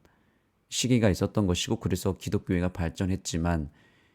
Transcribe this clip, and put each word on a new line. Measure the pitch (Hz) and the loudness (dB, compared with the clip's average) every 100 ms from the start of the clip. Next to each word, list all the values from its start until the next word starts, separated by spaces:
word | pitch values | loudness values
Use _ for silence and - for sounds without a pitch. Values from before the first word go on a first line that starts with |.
| _ _ _ _ _ _ - | _ _ _ _ _ _ -10
시기가 | - 123 123 107 | -4 2 4 4
있었던 | 85 101 - 101 | 2 0 0 2
것이고, | 87 - 113 | 0 0 -2
그래서 | - 90 98 87 | -2 -2 -2 -4
기독교회가 | - 101 - 92 90 | -4 -4 0 0 0
발전했지만 | - 82 - 95 92 - 85 82 85 71 - _ _ _ | -2 -4 -2 -2 -2 -4 -2 0 0 -2 -10 _ _ _